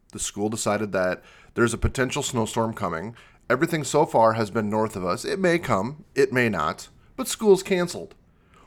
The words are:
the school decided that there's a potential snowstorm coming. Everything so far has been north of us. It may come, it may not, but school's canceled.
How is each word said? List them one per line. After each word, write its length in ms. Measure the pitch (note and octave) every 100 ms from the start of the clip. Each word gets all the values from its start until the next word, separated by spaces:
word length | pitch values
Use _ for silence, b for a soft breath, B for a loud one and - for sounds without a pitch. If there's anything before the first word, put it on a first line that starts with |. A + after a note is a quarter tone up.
| _
the 60 | -
school 320 | - G2+ G#2+
decided 420 | A2 A2+ G#2 G#2+
that 300 | F#2+ F2+ E2+ b b b
there's 180 | - A#2
a 60 | A#2
potential 440 | A2+ - B2+ D3
snowstorm 520 | C#3 B2 A2 - A2+
coming. 420 | A2 G2 D#2+ G#2 A#2 b b _
Everything 340 | B2+ D#3+ D#3+
so 220 | C3+ D3
far 300 | D#3+ C3+ A2
has 160 | A2+ G#2+
been 180 | A2+ G#2
north 260 | G#2+ A2
of 120 | G2 F2+
us. 180 | G#2
It 140 | - G3
may 200 | F#3 E3+
come, 460 | E3+ G2+ A2 D3+ -
it 160 | - C#3
may 200 | B2 A#2+
not, 380 | F#2 D2+ F#2+ - b b -
but 100 | B3+
school's 360 | - A3 F#3
canceled. 520 | - F#3 F3 G2+ E2 - _ b b b